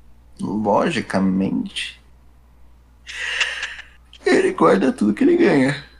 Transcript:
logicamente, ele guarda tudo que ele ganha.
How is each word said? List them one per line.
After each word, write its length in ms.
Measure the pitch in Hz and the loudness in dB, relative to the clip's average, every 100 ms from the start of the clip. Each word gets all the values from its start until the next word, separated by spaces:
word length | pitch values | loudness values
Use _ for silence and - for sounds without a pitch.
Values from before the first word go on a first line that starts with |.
| - - - - | -20 -20 -20 -10
logicamente, 1600 | 196 104 107 117 175 117 - 95 95 95 95 - 196 - - - - - - - _ - - - _ _ - - - - - - - - - - - - - | -6 -4 0 2 0 -4 -4 -2 0 0 -2 -4 -6 -10 -12 -14 -20 -20 -20 -20 _ -20 -20 -20 _ _ -18 -12 -8 -4 -6 -6 -12 -14 -20 -20 -20 -6 0
ele 260 | - - | 2 2
guarda 380 | - - 196 262 | 2 4 4 2
tudo 220 | 247 208 | 0 0
que 100 | 208 | 2
ele 140 | 285 349 | 2 4
ganha. 460 | 196 151 131 147 - - | 4 4 2 -2 -10 -16